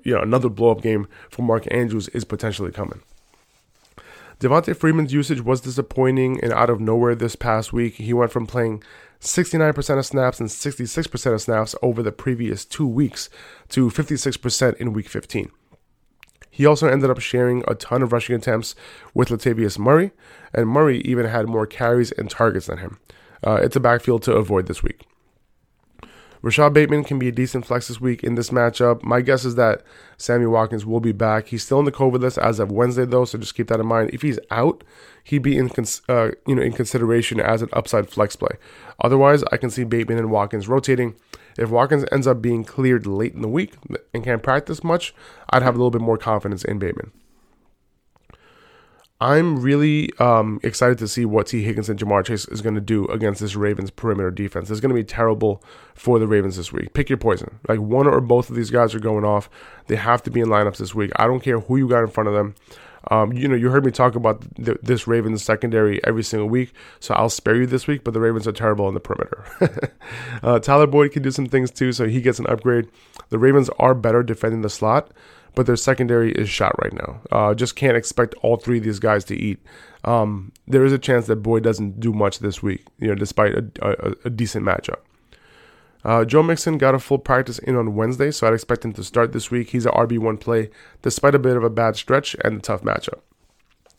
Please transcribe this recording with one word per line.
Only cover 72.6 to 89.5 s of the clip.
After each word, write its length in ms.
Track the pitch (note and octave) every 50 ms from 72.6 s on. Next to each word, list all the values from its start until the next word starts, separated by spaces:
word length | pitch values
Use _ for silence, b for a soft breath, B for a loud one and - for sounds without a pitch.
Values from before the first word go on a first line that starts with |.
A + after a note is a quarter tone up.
| - B2 A#2+ A#2+ A2 - B B B B B B B B
The 100 | C3+ A2+
Ravens 300 | B2 C3+ C#3 C#3+ B2+ - - -
are 160 | - B2+ C3
better 260 | A#2+ G#2+ A2+ A2+ A#2+
defending 400 | B2 A#2 A2 - - A2+ A2+ A2+
the 80 | G#2+ G#2
slot, 420 | - - G#2+ G#2+ A#2+ D3 - - _ b b b b b b b b
but 100 | - B2
their 120 | A#2+ A#2+
secondary 540 | - - C3+ C3 C3 B2+ A#2+ A#2+ A#2 A#2 A2+ -
is 160 | - - G2
shot 260 | - - F#2+ - - - -
right 100 | - -
now. 280 | - - - - - - -
Uh, 220 | - G#2+ G#2+ G#2 G#2
just 200 | A2+ B2+ A#2+ -
can't 220 | - C#3 C3+ A#2
expect 380 | A#2 - - - - A#2+ A2 - -
all 160 | - A2+ A#2
three 200 | A2+ - A#2+ A#2+
of 60 | A#2 G#2+
these 160 | A2 G#2 G2
guys 240 | A2+ A2 G#2+ G2+ -
to 100 | - G2+
eat. 240 | - - G#2+ F#2+ - _ B B B B B B B B
Um, 480 | A2+ A#2+ A#2 G#2+ G#2+ G#2 G2 F#2+ G2+ - _ _
there 160 | - C3 C3 C3+
is 100 | C3+ C#3
a 60 | C3
chance 260 | - - B2+ A#2+ A#2
that 100 | A#2 A2
Boyd 260 | G#2+ G#2 A2+ A#2 A2 A2
doesn't 360 | A2+ G#2+ G2+ G#2+ G2 F#2+ A2
do 140 | A2+ A#2 G#2
much 260 | G#2 G#2 G2 - -
this 220 | - G2+ F2+ -
week, 240 | - G2+ F#2 - - _ _ -
you 80 | A#2+
know, 80 | A2 G2+
despite 400 | G2 G#2+ G2 - - G#2+ G#2 -
a, 160 | - A2+ G#2 - -
a, 320 | G#2+ G2+ - - - G2 - - -
a 40 | A#2+
decent 360 | A#2 A2 A#2+ G2+ - G#2 G2+
matchup. 340 | G2 F2+ - - - G1+ - _ _ _ b b b b b b b b b b b b b b b b b b
Uh, 220 | G#2+ A2+ A#2 A2+
Joe 180 | A2+ C3 D#3 E3
Mixon 340 | E3 E3+ D#3 - E3 D#3
got 160 | C#3 C3+ C3+ C3+
a 60 | C3
full 180 | - - C#3
practice 400 | B2+ - - B2+ B2+ B2+ B2+ A2+
in 180 | - - C3 B2+
on 200 | B2 A2+ A2 G2+
Wednesday, 340 | G#2+ A2+ A#2 B2+ B2+ C#3 D3+
so 160 | D3 - A#2
I'd 80 | A2 A2+
expect 320 | A2 - - A#2+ - -
him 80 | A2+ G#2+
to 100 | - G2
start 280 | - - A#2+ A#2 -
this 180 | - A#2 -
week. 200 | -